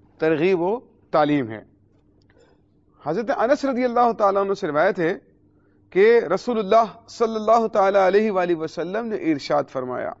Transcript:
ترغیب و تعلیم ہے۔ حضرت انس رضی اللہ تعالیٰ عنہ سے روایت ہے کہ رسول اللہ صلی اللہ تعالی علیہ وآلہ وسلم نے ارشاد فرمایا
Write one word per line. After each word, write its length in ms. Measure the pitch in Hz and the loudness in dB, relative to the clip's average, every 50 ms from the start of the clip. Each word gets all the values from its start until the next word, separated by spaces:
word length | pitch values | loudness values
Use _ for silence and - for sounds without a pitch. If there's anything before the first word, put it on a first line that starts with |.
| _ _ _ _ | _ _ _ _
ترغیب 400 | 156 160 160 139 160 190 190 165 | 0 0 0 2 2 2 2 0
و 180 | 170 185 220 254 - _ _ _ _ _ | 0 -2 -4 -6 -8 _ _ _ _ _
تعلیم 400 | - 160 151 143 147 143 127 110 | 2 2 2 2 2 0 -2 -4
ہے۔ 120 | 110 104 104 _ _ _ _ _ _ _ _ _ _ _ _ _ _ _ _ _ _ _ _ _ _ _ _ _ _ _ - | -8 -12 -16 _ _ _ _ _ _ _ _ _ _ _ _ _ _ _ _ _ _ _ _ _ _ _ _ _ _ _ -8
حضرت 260 | 143 160 202 240 202 277 | -6 -6 -4 -4 -4 -2
انس 280 | - 214 233 294 285 - | -2 0 0 0 0 0
رضی 200 | 269 262 233 254 | -4 -2 0 -2
اللہ 280 | 247 233 240 240 233 220 220 | 0 2 2 2 2 2 2
تعالیٰ 240 | 214 196 196 196 196 | 0 2 2 0 0
عنہ 100 | 196 196 | -2 -2
سے 120 | 196 196 | -4 -4
روایت 320 | 160 143 147 165 196 214 185 | -2 0 0 0 0 0 0
ہے 160 | 165 160 202 262 - _ _ _ _ _ _ _ _ _ _ _ _ _ - | -2 -2 -2 -4 -10 _ _ _ _ _ _ _ _ _ _ _ _ _ 2
کہ 280 | 180 202 226 233 233 208 - 175 | 4 4 6 6 4 2 0 -4
رسول 240 | 185 - 247 240 220 | -4 -2 -4 -4 -4
اللہ 380 | 208 190 214 226 226 190 - - _ - | 0 2 2 2 2 2 -4 -14 _ -20
صلی 260 | - - 233 226 220 | -6 -4 -4 -2 -2
اللہ 320 | 220 214 214 220 240 226 | -4 0 2 2 2 2
تعالی 320 | 214 - 214 190 196 196 202 | 0 0 2 2 2 4 4
علیہ 320 | 190 185 185 208 220 220 | 2 4 4 2 2 2
وآلہ 260 | 196 185 180 180 175 | 0 -2 0 -2 -2
وسلم 500 | 156 160 156 - 175 160 175 190 220 240 | -4 -4 -8 -8 -8 -8 -6 -6 -8 -6
نے 100 | 226 214 - - 160 156 | -6 -8 -4 -2 -2 -2
ارشاد 320 | 139 - - 156 147 139 - | -2 -2 -2 -2 -2 -2 -4
فرمایا 440 | - 135 127 127 123 120 110 87 - - | -8 -8 -8 -8 -8 -8 -8 -10 -10 -12